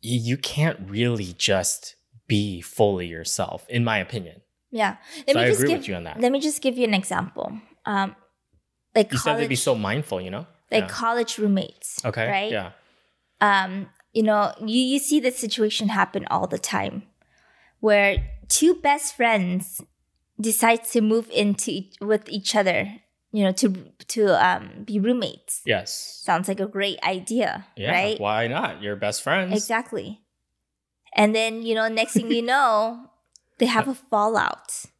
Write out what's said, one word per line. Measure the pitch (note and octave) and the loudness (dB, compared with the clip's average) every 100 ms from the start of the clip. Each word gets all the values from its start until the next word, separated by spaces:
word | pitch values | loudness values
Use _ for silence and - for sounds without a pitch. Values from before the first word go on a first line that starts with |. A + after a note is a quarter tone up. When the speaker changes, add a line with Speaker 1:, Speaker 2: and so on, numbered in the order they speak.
Speaker 1:
you | A2+ A#2+ A#2 C3+ | 0 -2 0 -2
can't | - - D#3 - F#2+ | -2 0 0 0 -6
really | G2+ A#2+ A#2 F#2 F2+ | 0 0 0 -4 -4
just | - G2 F2 - - - _ - _ | 0 2 2 -4 -8 -20 _ -20 _
be | G#2 G#2 F2+ | 0 0 -6
fully | - - G#2+ F#2+ F2 | -12 2 4 4 -4
yourself, | E2 E2 - F#2+ - - | -8 -6 -4 -4 -6 -6
in | B2 | -2
my | A#2 G#2+ | 2 0
opinion. | F#2 A#2+ E2+ - _ _ _ | -2 -8 -10 -18 _ _ _
Speaker 2:
Yeah. | A#3 G#3 - - D#4+ C4+ | -2 -2 -2 -16 -12 0
Let | |
Speaker 1:
So | |
Speaker 2:
me | C#4 | 2
Speaker 1:
I | A#2+ | 4
Speaker 2:
just | A3 | 4
Speaker 1:
agree | C4+ | 2
Speaker 2:
give, | - | 0
Speaker 1:
with | C4+ | -4
you | F#3 | -8
on | |
that. | - - | -8 0
Speaker 2:
let | B3 | 0
me | C#4 | 2
just | D4+ D4 | 0 0
give | C4+ B3 | -2 0
you | |
an | A#3+ | 0
example. | G3+ F#3+ F#3 F#3 - - A3 - _ | 0 0 -4 -4 -6 -8 -8 -16 _
Um, | - G3+ G3 - _ _ _ _ _ _ _ | -4 -2 -2 -6 _ _ _ _ _ _ _
like | - G#3 | 2 2
Speaker 1:
You | B2+ | 2
said | - D3+ | 0 0
they'd | - | 0
be | B2+ | 0
Speaker 2:
college, | |
Speaker 1:
so | - | 2
mindful, | A#2+ G2+ A#2+ D3 F#2 | 2 2 -2 -2 -4
you | F#2 | -4
know? | G2 E3+ _ _ | -8 -10 _ _
Speaker 2:
like | A3 | -2
Speaker 1:
Yeah. | - | 0
Speaker 2:
college | - A#3 A#3+ A3+ - | -2 -2 0 -2 0
roommates, | G#3+ F#3+ - - - - | 2 2 0 -10 -12 -6
Speaker 1:
Okay, | B2 G#2+ A2+ | -4 -2 -2
Speaker 2:
right? | G3 G#3 | -2 -2
Speaker 1:
yeah. | A2 F2+ - _ _ _ _ _ _ | -4 -6 -14 _ _ _ _ _ _
Speaker 2:
Um, | G#3 G3 F#3+ F#3 G3 _ _ | 2 2 0 -6 -10 _ _
you | A3 | 0
know, | G#3+ G#3 G3+ - | 2 4 2 -2
you, | A3 A#3 | -2 2
you | B3+ C4+ | 2 2
see | C#4 D4+ | 2 2
the | B3 | 2
situation | B3 A3+ A3+ G#3+ - G#3 | -2 -6 0 0 0 -2
happen | G3+ F#3 - - | 0 0 -2 -4
all | - - | -2 -2
the | - | -4
time | - - G2 - - _ _ _ _ _ _ _ | -4 -4 -4 -8 -14 _ _ _ _ _ _ _
where | G#3+ G#3 G3+ F#3+ - - - | 4 6 6 2 -2 -10 -2
two | - D#4 F4+ | 4 4 4
best | C#4+ C#4+ - | 2 0 -2
friends | - A#3 A3 F3+ F#3 - - - _ _ _ _ _ | 0 2 2 2 -2 -4 -10 -14 _ _ _ _ _
decide | A3 G#3+ A#3 A#3 - | 0 4 4 4 2
to | A#3+ | 2
move | G#3+ A3 A3 | 4 2 0
into | - G#3 G3+ - | 0 0 0 -2
each, | F#3+ F#3+ - | -6 -8 -10
with | G3+ G#3+ - | -2 -2 0
each | G#3 G3 G#3+ | -8 -2 2
other, | F#3+ F3 G3+ G#3+ _ _ _ | 2 0 -2 -8 _ _ _
you | G#3+ | 0
know, | G3 | 2
to, | F#3 A3+ F#3 - _ - | 4 0 0 -8 _ -10
to, | - G#3 F3+ | 0 4 6
um, | C#3+ F#3 - - | 4 2 -4 -16
be | G#3 G#3 | -6 0
roommates. | G3+ B3 F#3+ - - - - | 2 0 -2 -8 -10 -8 0
Speaker 1:
Yes. | G#2 - - - - | 0 0 -10 -12 -12
Speaker 2:
Sounds | - E3+ F#3+ | -2 0 0
like | F#3+ | -4
a | G3 | -4
great | G3 G3+ F#3 | -2 -4 -2
idea, | - F#3+ F#3 A3+ A3 - F#3+ - | -4 -4 -2 -2 -2 -4 -12 -8
Speaker 1:
Yeah, | G2+ | -2
Speaker 2:
right? | F3+ G3+ G#3+ | 0 0 -2
Speaker 1:
why | G2+ G#2+ A#2 | 0 0 0
not? | C#3 - - | -2 -4 -6
You're | G2+ G2+ | -8 -2
best | G2+ G#2+ | -2 -2
friends. | - F3 F#3 | 0 0 2
Speaker 2:
Exactly. | G#3 - A3+ A#3+ G#3+ G2+ G#3+ _ _ _ _ _ _ _ _ _ | -2 0 -4 -4 -8 -10 -14 _ _ _ _ _ _ _ _ _
And | - G#3+ | 2 4
then, | A3 A3+ A3+ | 4 0 -4
you | A3+ | -2
know, | A3 A3 | -2 0
next | A3 A3+ | 0 0
thing | - A3+ | 0 0
you | A#3 | -2
Speaker 1:
<laughs> | A#3 | 2
Speaker 2:
know, | C4 C4+ G#3+ A3+ A#3 C4 _ _ - _ _ | 2 4 2 0 -4 -16 _ _ -20 _ _
they | B3 | 2
have | A3+ G#3+ | 2 0
a | |
fallout. | B3+ _ G#3+ G#3 A3+ - - - - - _ | -4 _ 2 2 2 0 -2 -10 -12 -12 _